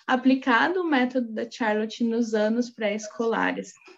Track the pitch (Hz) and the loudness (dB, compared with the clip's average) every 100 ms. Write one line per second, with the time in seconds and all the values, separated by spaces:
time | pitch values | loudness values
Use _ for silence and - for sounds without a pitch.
0 | - 254 254 262 262 233 302 370 339 269 | -2 0 4 2 4 2 4 0 2 2
1 | 254 262 233 220 226 - 226 214 214 - | 2 0 -4 -4 -8 -4 0 0 -2 -2
2 | 233 226 226 214 214 226 240 - 214 214 | -2 0 0 0 2 0 -2 -4 -4 -4
3 | 214 - 226 202 185 180 190 - - | -6 -4 -2 0 0 -2 -8 -14 -20